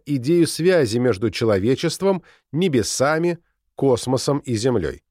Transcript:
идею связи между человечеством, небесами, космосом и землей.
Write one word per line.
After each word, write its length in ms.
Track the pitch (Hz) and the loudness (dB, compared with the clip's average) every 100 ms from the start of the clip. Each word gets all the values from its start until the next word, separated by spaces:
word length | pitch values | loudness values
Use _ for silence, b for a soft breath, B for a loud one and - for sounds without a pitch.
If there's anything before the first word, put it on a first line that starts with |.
| - | -4
идею 420 | 143 120 175 160 | -4 0 2 2
связи 520 | - 175 175 120 120 | 0 2 2 2 2
между 320 | 123 98 113 | 0 0 -2
человечеством, 920 | - 113 98 110 131 165 - 196 185 b b _ | -2 0 2 2 0 -2 -2 -2 -2 b b _
небесами, 880 | 147 185 127 98 - 135 160 175 165 _ _ _ - | -2 0 0 0 0 0 2 0 -4 _ _ _ -2
космосом 640 | 139 120 - 135 - 139 | 0 0 0 -2 -2 -4
и 160 | 135 110 | -2 -2
землей. 480 | 127 117 73 64 _ | 0 0 -4 -8 _